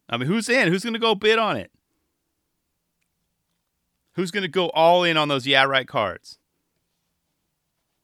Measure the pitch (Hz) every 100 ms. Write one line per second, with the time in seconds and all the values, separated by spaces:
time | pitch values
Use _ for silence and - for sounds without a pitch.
0 | - 120 131 220 220 247 185 185 233 226
1 | 226 202 214 226 214 127 87 _ _ _
2 | _ _ _ _ _ _ _ _ _ _
3 | _ _ _ _ _ _ _ _ _ _
4 | _ - 185 202 185 185 170 156 165 180
5 | 175 156 147 139 127 135 139 135 127 135
6 | 101 85 - - _ _ _ _ _ _
7 | _ _ _ _ _ _ _ _ _ _